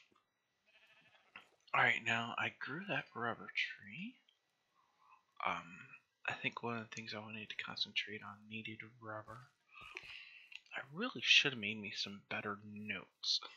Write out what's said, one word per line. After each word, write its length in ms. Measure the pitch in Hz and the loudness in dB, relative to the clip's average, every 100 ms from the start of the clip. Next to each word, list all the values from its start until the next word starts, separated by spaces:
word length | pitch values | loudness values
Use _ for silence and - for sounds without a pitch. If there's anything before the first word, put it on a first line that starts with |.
| - _ _ _ _ _ _ - - - - - _ - - _ _ | -12 _ _ _ _ _ _ -20 -20 -20 -20 -20 _ -20 -20 _ _
All 100 | 135 | 8
right, 200 | 123 110 | 8 8
now 300 | 117 117 117 - | 4 4 4 2
I 160 | 113 - | 0 0
grew 260 | - 151 202 | -4 -4 0
that 160 | 139 - | -2 -2
rubber 340 | 117 117 95 101 | -2 0 -2 -2
tree. 600 | - - - 101 127 220 - _ _ _ _ _ _ _ _ - - _ - - | 0 0 -2 -10 -8 -8 -10 _ _ _ _ _ _ _ _ -20 -20 _ -4 -2
Um, 420 | 87 85 - - - _ _ - | -2 -6 -14 -18 -20 _ _ -4
I 60 | |
think 280 | - 135 - | -2 -2 -2
one 140 | 117 117 | -4 -4
of 60 | 110 | -6
the 60 | |
things 200 | - 113 | -8 -6
I 60 | 107 | -6
wanted 280 | 110 110 104 | -6 -8 -8
to 160 | - | -6
concentrate 580 | - - 104 - - 104 | -6 -4 -2 -2 -2 -4
on 260 | 101 101 107 | -8 -12 -10
needed 320 | 110 110 110 110 123 | -8 -8 -8 -12 -12
rubber. 500 | 110 107 107 117 - _ _ - - - - - - - - - - - | -8 -8 -8 -12 -14 _ _ -18 -12 -12 -12 -14 -14 -18 -14 -14 -10 -10
I 40 | 135 | -8
really 280 | 156 254 190 | -4 -2 2
should 300 | - - 143 | 8 10 10
have 80 | 123 | 4
made 200 | 104 110 | 0 0
me 120 | 101 | -2
some 280 | - 101 101 - | -2 -4 -6 -4
better 300 | 107 104 101 | -2 0 -2
notes. 760 | 104 104 107 98 - _ - - - | -4 -8 -4 -4 -6 _ 2 2 0